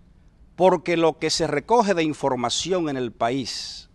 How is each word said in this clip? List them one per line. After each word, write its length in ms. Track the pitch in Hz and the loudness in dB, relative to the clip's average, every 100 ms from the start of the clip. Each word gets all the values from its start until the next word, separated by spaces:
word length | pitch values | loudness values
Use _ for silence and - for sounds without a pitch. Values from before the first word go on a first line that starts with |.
| _ - - _ - - | _ -20 -20 _ -20 2
Porque 400 | 180 175 - 170 | 4 4 0 2
lo 220 | 160 143 | 2 2
que 120 | 156 | -4
se 160 | - 156 | -2 -2
recoge 480 | 143 - 233 202 | -2 2 2 4
de 80 | 175 | 2
información 840 | 160 139 139 127 120 - 160 185 156 | 0 0 -2 0 -2 -2 -2 -2 -2
en 80 | 131 | -4
el 160 | 123 | -6
país 760 | - 120 135 110 - - - - | -2 -2 -2 -6 -8 -12 -14 -18